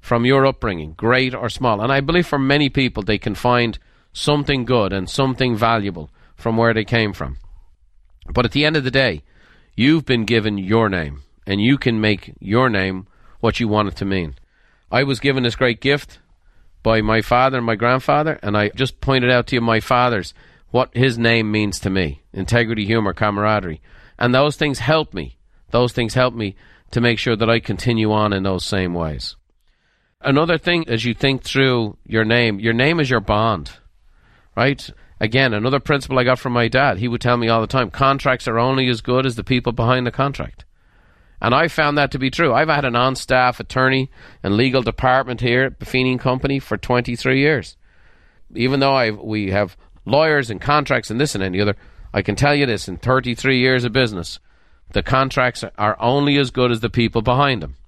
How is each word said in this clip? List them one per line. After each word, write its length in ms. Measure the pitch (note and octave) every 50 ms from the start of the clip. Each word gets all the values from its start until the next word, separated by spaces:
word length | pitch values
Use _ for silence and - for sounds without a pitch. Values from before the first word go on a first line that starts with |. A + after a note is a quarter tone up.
| _
from 220 | - A#2+ A#2 A#2
your 200 | B2 C3+ C#3 C3+
upbringing, 460 | C3+ B2 - - A2+ F#2+ E2+ D2+ D#2 E2+
great 360 | - - A2+ B2 B2+ C3 B2+ B2
or 140 | G#2+ A2 A#2
small. 300 | - - B2+ B2 A2 G2+
And 100 | G#2+ B2
I 120 | C#3 C#3
believe 260 | C#3 C#3 E3+ F3+ E3+
for 100 | - -
many 320 | C#3+ C3+ C3+ C#3 D3+ D3+ C3+
people, 340 | - C#3 C3+ A#2+ - - G2
they 140 | F#2+ G#2+
can 180 | G2+ - A2+ G2+
find 440 | - - B2 A#2+ B2 A#2+ A#2 G2+ - _ _ _ _ _ _
something 540 | _ - - - D3 D3 C#3+ C#3 C#3+ C3 A#2+
good 260 | A2 B2+ A#2+ G#2 F#2+
and 180 | F#2+ G2 F#2 F2+
something 460 | - - C#3 C3+ B2+ - C3 B2 A#2
valuable 560 | G#2 A#2 A2+ A#2 A2+ G2+ G2+ F2 E2+ D#2 - _ _ - _ _
from 220 | - - A#2 A2+
where 160 | A2+ A#2 A#2 A2+
they 100 | A2 G#2+
came 300 | - A#2+ A#2 A2 G#2 F#2
from. 240 | - D#2 C2 B1+ - - - - - - - - _ _ _ _ - _ _ _ _ - -
But 140 | - A#2+ B2
at 80 | A2+
the 140 | - C#3+ D3
end 100 | D3+ D#3+
of 80 | D#3 C3+
the 80 | B2+
day, 320 | B2 C#3 C3 A#2+ F2 D2 - _ _ - - _ - - _ _ _
you've 300 | - A2+ C#3 D#3 E3 C#3+
been 200 | - C3 A#2 A2
given 320 | G2+ A#2 A2+ G#2 G#2+ G#2
your 320 | G2+ F#2+ F#2 G#2+ A2+ A2+ G#2
name, 340 | F#2+ F2+ D#2+ C#2+ C#2 C#2 - _ _ _ _
and 140 | - G2 G2+
you 160 | G#2 A#2+ C#3
can 240 | C3+ - C3 A#2 A2
make 320 | G#2+ G#2+ G#2 F2+ - - - -
your 280 | - F#2+ G2+ A#2+ C3 B2+
name 380 | G#2+ G2 F#2+ F#2+ F#2+ F#2+ F#2+ _ _ _ - - - -
what 220 | - A2+ G#2+ -
you 80 | B2 G#2+
want 180 | G#2 G#2+ G#2
it 80 | G2 -
to 100 | - G2+
mean. 300 | G2 G2 F#2+ F2 D#2 C#2 - - _ _ _ _ _ _ _ _ _
I 120 | - A#2+ C#3
was 180 | C#3 C#3 A2+
given 220 | - C#3 C#3 C3 B2
this 120 | A#2+ A2+
great 240 | - C3 B2 A#2 -
gift 400 | - C3+ C#3+ C#3+ - - - - _ _ _ _ _ - _ - _ - _ _ -
by 160 | A2+ A2+ A2
my 220 | G#2 G#2+ A2 A2
father 340 | G#2 - A#2+ B2 B2+ C3+ C3
and 100 | B2+ A#2
my 100 | A2+ A2+
grandfather, 640 | G2 A2+ A#2+ B2+ C3 - - C#3+ D3 D3+ D#3+ D3 - -
and 140 | G2+ G#2
I 140 | G#2 G#2 G#2 -
just 240 | - C3+ C3 - _
pointed 320 | - - C3+ C3 B2 B2
out 160 | B2+ B2 A#2
to 80 | - -
you 60 | B2
my 180 | A#2 A#2 A2+ A2
father's, 540 | G#2 - C3 B2 B2 B2 A#2 G2+ F2 - - - - - _ _ _ -
what 240 | - A#2+ C3 - _
his 240 | A#2+ B2+ C3+ A2+
name 320 | A#2 A#2 A2+ A#2 A#2 A2 G#2+
means 300 | G#2+ A2 G#2+ G2+ F2+ -
to 100 | - G2+
me, 340 | F#2+ F#2+ F2+ D2+ C#2+ - _ _ -
integrity, 520 | - F#2+ - A#2 A#2+ A#2 A2 A#2 A2 G#2
humor, 280 | G2 A2+ A#2 G#2+ G2 F2+
camaraderie. 680 | - A2 G#2+ G2+ G2+ G#2 G#2+ G#2+ G#2 F#2+ F2 D#2 D#2 _ - - - - - _ -
And 160 | G#2 B2 B2
those 220 | B2+ C#3+ D3 D3
things 220 | - D#3+ D3 C3+ -
help 340 | A#2 B2 D#3 D#3+ D#3 - -
me. 240 | F#2+ D2+ C2 - _ _ _ _ _ _ _
Those 220 | - A#2+ B2 A#2+ -
things 200 | - A#2+ A2 -
help 200 | C#3 B2+ B2+ A2+
me 240 | A#2 A2 G2 F#2+ - - - - _ _ -
to 80 | - B2+
make 200 | A#2+ A#2+ A#2 G#2
sure 180 | - B2+ A#2
that 120 | G#2 A#2 A2
I 120 | A#2 A#2
continue 500 | - - G#2+ F2+ - A#2+ A#2 A2+ A2 G#2+
on 220 | G#2+ G#2+ G#2+ G#2 G2+
in 100 | F#2+ F#2+
those 220 | G2 F#2+ F2+ E2+
same 280 | - - G2 F#2 F2+ F2
ways. 440 | E2+ E2 D#2 D2+ C2 - - - - _ _ _ _ _ _ _ _ _ _ _ _ _ _ _ _ -
Another 320 | C#3 C#3 C#3+ D#3+ E3+ F3
thing, 300 | D#3+ - F3+ F3 E3+ E3
as 160 | - A#2+ A2 A2
you 100 | A#2+ A2+
think 300 | - - C#3 C3+ B2 -
through 540 | - - C3+ C3+ C3 B2 A#2+ A2+ G#2 - - -
your 180 | - G#2+ A2 A2
name, 340 | G#2+ A#2 A#2+ A#2+ A2+ G#2
your 140 | G2 G#2+ A2+
name 300 | A#2 A#2 B2+ D3 E3+ E3+
is 80 | D3 B2
your 100 | C3 A#2
bond, 520 | G2 F#2+ G#2+ G#2 A2 A2+ G#2+ F2 C#2+ - - - _ - _ _ _ - _ _ _ _ _ _ _ _ _
right? 340 | - A#2 C3+ C#3 C3 - - - - - - - -
Again, 340 | - A2 A2+ C3 C3+ B2+ G#2+
another 280 | G#2 G#2+ C3 C3 C3+
principle 360 | - - D3+ C#3 B2+ - C3+
I 60 | B2+ B2
got 160 | B2 B2+ B2
from 140 | - C3 A#2+
my 160 | A#2+ A#2 A#2
dad. 280 | A2 C3 C#3 C#3+ G#2+
He 120 | F#2 A#2 B2
would 100 | A#2 A#2
tell 160 | - B2 A#2+
me 140 | A#2+ A#2 A2+
all 100 | A#2 A2+
the 80 | A2
time, 240 | G#2 - C3 B2 F#2+
"Contracts 560 | - - C#3 C3+ C3+ C#3 - C#3 B2+ A#2 -
are 100 | A#2+ A2+
only 300 | A2+ A#2 C3 C3+ C3+ C3
as 140 | B2+ B2 A2
good 240 | - - B2 B2+ C3
as 100 | C3+ A#2+
the 80 | A#2 F#2+
people 300 | - - B2 A#2+ B2 A2+
behind 340 | A#2 A#2 A2+ B2+ B2+ B2
the 40 | B2
contract." 520 | - - C3+ C#3+ C3+ - - - - - - - _ _ _ _ _ _ _ _ _ _ _ _ _ -
And 120 | - A2+ B2
I 140 | C#3 E3
found 300 | E3 - - D#3 D3 D3
that 140 | D3 C#3+ C3
to 80 | - C#3
be 120 | C3 C3
true. 220 | B2 - E3+ C#3+ A2+
I've 160 | B2 D#3+ D#3+
had 160 | D3+ C#3+ C#3+
an 100 | C3 A#2
on-staff 640 | A#2+ B2 C3 C3+ - - - C3+ B2+ B2+ B2 A#2+ -
attorney 500 | A2+ - - C3 C3 C3 C3 C3+ C3 C3 - - - - - _
and 140 | - G2 G2+
legal 260 | G#2+ B2+ C3+ B2 C3
department 600 | A#2+ A2+ A2 - - B2+ B2+ C3 C3 B2+ B2 A#2
here 220 | A#2+ B2 A#2 B2 C3+
at 160 | C3 C3 -
Buffini 320 | - - - C3 B2+ B2+
and 80 | B2+ B2
Company 360 | - C3+ B2+ C3 - C#3 C#3
for 200 | C#3 - - A2+
twenty-three 640 | G#2 - - B2 B2 A#2+ - A#2+ A#2 - C3 C3 C3
years. 360 | C#3 D3 D#3 B2+ - - - _ _ _ _ - - - - _ _ _ _ _ - - -
Even 240 | - A#2 B2+ C3+ C#3
though 140 | C#3 C#3 C3+
I've, 240 | C3+ B2 A2 G#2+
we 340 | G2+ - G#2+ G#2+ G#2+ G#2 F#2+
have 240 | F#2+ G2+ G#2 F2+ - - - - - - -
lawyers 440 | F#2+ A#2 C#3+ D#3+ D#3+ D3+ C#3+ C3 A2
and 120 | A2 F#2
contracts 500 | - - D3 D3+ D3 - C#3 B2 - -
and 80 | G#2+ A#2+
this 160 | D3 D3+ -
and 80 | G2+ F#2+
any 160 | F#2+ F2+ F#2
other, 160 | G#2 G#2 G2 - - - - - - - -
I 80 | G#2
can 160 | G2 - G#2
tell 180 | G2+ C3+ C#3+ D3
you 100 | C#3+ C#3+
this, 220 | B2+ A2+ F#2+ -
in 80 | - F#2
thirty-three 640 | E2+ - A#2+ B2+ C3 B2 B2 A#2 - - C3+ C3+ B2+
years 240 | B2 B2+ C3 B2+ A#2+
of 80 | A#2+
business, 480 | G#2+ C3 C3 A2+ G#2+ F2+ E2+ - - - _ _ _ _ _ _ - _ _ - -
the 100 | G#2 F#2
contracts 640 | - B2+ C3 C3+ C3 - C#3+ B2+ B2 A#2+ - - G#2 -
are 200 | - G#2 G#2+ G#2+ -
only 380 | G#2+ A#2 C3 C#3+ C#3+ C#3+ C#3+
as 120 | C#3+ C#3 A#2+
good 220 | - B2+ B2+ B2
as 80 | A#2+ A2
the 100 | A#2 A2+
people 320 | - B2 A#2 A2 - A2+
behind 400 | G#2+ B2+ B2 C3 C#3+ C#3 C3 G#2
them. 140 | D#2 C2+ B1 - -